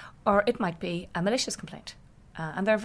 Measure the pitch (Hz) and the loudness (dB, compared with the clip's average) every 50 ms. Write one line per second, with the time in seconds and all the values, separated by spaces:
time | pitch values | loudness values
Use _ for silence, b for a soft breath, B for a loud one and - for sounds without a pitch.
0 | B B B - - 214 202 202 202 240 233 - 208 175 170 - 190 175 170 175 | B B B -2 2 4 4 6 6 4 2 2 -2 -4 -2 -4 -6 -4 -4 -6
1 | - - - 175 175 202 247 262 - - - - - 151 - - - - - - | -6 -6 -4 -2 0 2 2 0 0 -4 -6 -8 -10 -12 -14 -14 -14 -16 -18 -18
2 | - - - - - - - 165 160 156 151 180 196 220 214 208 | -20 -20 -20 -20 -20 -16 -10 -8 -8 -6 -4 0 2 2 2 2